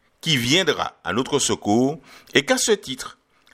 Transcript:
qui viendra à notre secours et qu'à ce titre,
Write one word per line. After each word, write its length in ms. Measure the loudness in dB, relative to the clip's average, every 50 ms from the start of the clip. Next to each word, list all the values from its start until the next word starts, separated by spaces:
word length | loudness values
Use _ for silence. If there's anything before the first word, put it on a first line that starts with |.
| _ _ _ _
qui 160 | -4 -2 -2
viendra 600 | 0 0 2 2 2 2 2 0 -2 -4 -6 -8 _ -6
à 80 | -4 -2
notre 260 | -2 -2 0 -2 -2
secours 640 | 0 0 -2 -2 0 2 2 4 2 2 0 -4 -10 -20 -20 -20 -18 -2 0
et 100 | 0 2
qu'à 140 | 2 0 0
ce 140 | 2 2 0
titre, 460 | 0 -2 -6 -12 -12 -12 -14 -16 _ _ _ _ _ _ _